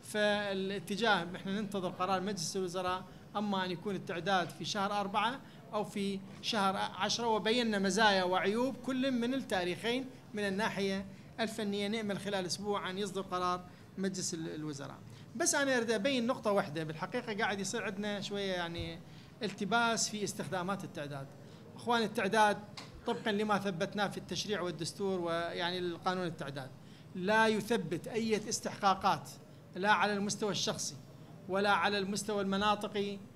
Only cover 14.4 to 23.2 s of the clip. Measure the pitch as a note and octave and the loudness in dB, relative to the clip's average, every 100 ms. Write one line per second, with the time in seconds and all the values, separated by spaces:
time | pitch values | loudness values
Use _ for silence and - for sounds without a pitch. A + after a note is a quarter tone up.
14.4 | E3 E3+ D3+ C#3 C3+ C#3 - - - A3+ | -6 -6 -6 -8 -10 -12 -14 -18 -12 0
15.4 | E4 D#4 C#4 B3+ A3+ A3 G#3+ C4 A#3 C4 | 2 4 4 2 2 2 2 2 2 0
16.4 | A3 G3+ - D#3 D#3+ D#3 - B3 A#3+ G#3 | 2 2 2 -2 -4 -4 -4 -4 -4 0
17.4 | A3 G3+ F#3+ A#3 G3+ G3 G#3 G#3 G3+ G3+ | 0 0 -2 -2 -4 -4 -4 -4 -4 -2
18.4 | G3 F#3 E3+ E3+ E3 E3 - - - - | -2 -2 -2 -4 -6 -8 -14 -18 -20 -6
19.4 | G#3+ F#3+ G3+ A#3 A#3 A3+ - G#3+ G3 - | -6 -4 0 2 4 2 -2 -2 -4 -4
20.4 | F3 F#3 F3 G3 F#3+ E3+ C#3+ C#3+ C#3 - | -4 -2 -2 -4 -4 -8 -8 -8 -10 -14
21.4 | - - - - A3 A#3 A3 A3 A3 A3 | -18 -18 -18 -10 2 2 2 2 2 6
22.4 | G#3+ G3+ - - - - - A#3+ | 6 6 -4 -14 -14 -10 -2 0